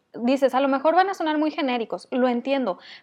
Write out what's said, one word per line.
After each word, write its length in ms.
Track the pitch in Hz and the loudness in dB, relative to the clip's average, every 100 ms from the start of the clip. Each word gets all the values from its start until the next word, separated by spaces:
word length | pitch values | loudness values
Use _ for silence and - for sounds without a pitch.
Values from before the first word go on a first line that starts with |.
| _ - | _ -4
dices, 320 | 240 269 269 | 0 2 2
"A 60 | 254 | 2
lo 80 | 277 | 2
mejor 260 | 269 294 | 2 2
van 160 | 339 381 | 2 2
a 40 | |
sonar 220 | 381 320 302 | 0 -2 0
muy 140 | 311 | -2
genéricos", 580 | 302 285 247 220 175 - | 0 -2 -2 -4 -8 -6
lo 160 | 254 254 | 0 2
entiendo, 520 | 240 240 277 240 175 - - | 0 -2 -2 -2 -4 -10 -20